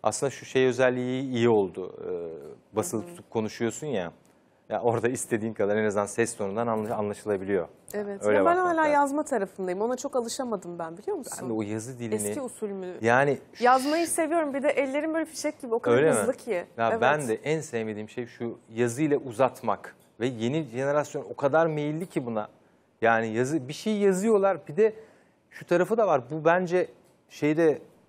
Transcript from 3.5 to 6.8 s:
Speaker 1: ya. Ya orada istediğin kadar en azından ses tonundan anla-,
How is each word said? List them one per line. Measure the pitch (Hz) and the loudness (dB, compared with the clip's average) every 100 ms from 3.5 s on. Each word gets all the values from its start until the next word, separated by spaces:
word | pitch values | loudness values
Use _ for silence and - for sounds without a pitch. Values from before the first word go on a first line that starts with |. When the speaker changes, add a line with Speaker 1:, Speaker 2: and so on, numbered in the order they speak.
| - 117 - 151 | -2 -4 -2 -6
Speaker 1:
ya. | 113 85 - _ _ _ _ _ | -4 -6 -10 _ _ _ _ _
Ya | 107 | -2
orada | 117 113 120 | 0 2 0
istediğin | 131 - 117 113 | -2 -2 -2 -2
kadar | 107 101 104 | -2 0 2
en | |
azından | 107 101 101 | 2 0 -2
ses | - 113 - | 0 -2 -2
tonundan | 101 101 117 | -4 -2 -2
anla-, | 110 | -2